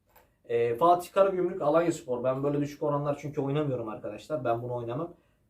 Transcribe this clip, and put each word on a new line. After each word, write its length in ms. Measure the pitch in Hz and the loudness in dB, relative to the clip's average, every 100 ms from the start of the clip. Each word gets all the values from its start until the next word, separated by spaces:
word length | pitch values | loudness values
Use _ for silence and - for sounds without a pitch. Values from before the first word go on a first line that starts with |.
| _ - _ _ - | _ -20 _ _ -2
E, 300 | 117 117 117 | 2 2 4
Fatih 360 | 170 175 - | 6 4 2
Karagümrük, 500 | 196 196 185 175 190 | 4 4 4 -2 0
Alanyaspor. 640 | 151 165 170 - - 123 | 2 4 2 0 -4 -2
Ben 200 | 127 135 | -2 0
böyle 160 | 143 143 | 0 0
düşük 240 | 143 - | -2 -2
oranlar 340 | 151 143 143 143 | -2 0 -2 -4
çünkü 200 | 147 143 | -6 -4
oynamıyorum 480 | 135 143 147 123 110 | -2 0 0 -2 -6
arkadaşlar. 560 | 104 110 104 - 151 123 | -8 -10 -10 -6 -4 0
Ben 180 | 117 | -2
bunu 120 | 120 120 | -2 -6
oynamam. 380 | 117 127 170 - _ _ _ | -4 -6 -6 -10 _ _ _